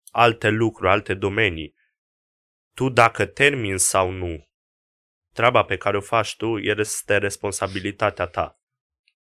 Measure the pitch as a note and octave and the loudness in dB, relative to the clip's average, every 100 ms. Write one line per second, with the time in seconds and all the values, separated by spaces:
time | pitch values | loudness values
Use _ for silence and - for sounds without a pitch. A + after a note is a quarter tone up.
0 | _ - A#2 A2+ A2 G#2+ A2+ - F#2 G2+ | _ 2 2 2 -2 0 0 0 0 0
1 | G#2 F#2+ G2+ G2+ G#2+ D#2+ D2+ _ _ _ | 0 -4 -2 0 0 -2 -10 _ _ _
2 | _ _ _ _ _ _ _ - C3 A#2+ | _ _ _ _ _ _ _ -6 0 4
3 | A#2 - G2+ - C#3 C#3 G#2 F#2+ - F#2+ | 4 4 -4 2 2 2 -4 -2 0 2
4 | F#2 F#2 F2+ D#2+ - _ _ _ _ _ | 0 -2 -8 -8 -14 _ _ _ _ _
5 | _ _ _ - A#2 B2 G2+ F#2+ - G2+ | _ _ _ 0 4 4 2 -2 -2 -2
6 | - A#2 G#2+ - A2+ A2 G2 G#2 G#2 - | 0 -2 -2 -6 -6 -4 -2 -2 -4 -6
7 | - G#2 G2+ - G2+ F#2 G2 F#2+ F#2+ - | -2 0 0 -4 -8 -4 -6 -4 -8 -2
8 | G#2+ - F2 - D2+ _ _ _ _ _ | -2 -2 -6 -4 -6 _ _ _ _ _
9 | _ _ | _ _